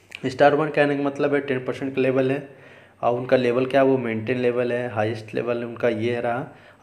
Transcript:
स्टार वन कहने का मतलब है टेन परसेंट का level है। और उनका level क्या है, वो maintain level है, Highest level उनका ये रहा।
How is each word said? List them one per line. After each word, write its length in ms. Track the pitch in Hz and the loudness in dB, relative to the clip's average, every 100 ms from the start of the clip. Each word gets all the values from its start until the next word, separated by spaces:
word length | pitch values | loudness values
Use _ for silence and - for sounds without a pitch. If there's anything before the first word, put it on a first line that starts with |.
| - - 127 | -20 -10 -6
स्टार 300 | - 143 143 | 4 4 4
वन 140 | 156 | 2
कहने 280 | 151 143 143 | 2 2 2
का 60 | |
मतलब 300 | 143 139 147 | -2 0 0
है 80 | 143 | 0
टेन 240 | 135 127 127 | 0 -4 -4
परसेंट 300 | 120 135 135 | -6 -4 0
का 60 | |
level 300 | 131 131 131 | 2 2 0
है। 320 | 139 - - - - - _ | -2 -6 -18 -20 -20 -20 _
और 180 | 120 123 | -2 -2
उनका 180 | 127 127 | 2 2
level 280 | 123 120 127 | 4 0 2
क्या 160 | 135 | 4
है, 60 | 135 | 4
वो 100 | 135 | 2
maintain 400 | 117 110 110 123 | 0 -4 -2 0
level 360 | 123 123 123 | 0 0 0
है, 160 | 120 120 | -2 -4
Highest 460 | 110 107 110 - 127 | -2 -2 -4 -6 -4
level 280 | 120 120 | -2 -4
उनका 260 | 120 117 120 | -6 -2 0
ये 320 | 110 117 120 | 0 -2 -2
रहा। 260 | 120 120 151 - - - | -2 -4 -6 -14 -20 -6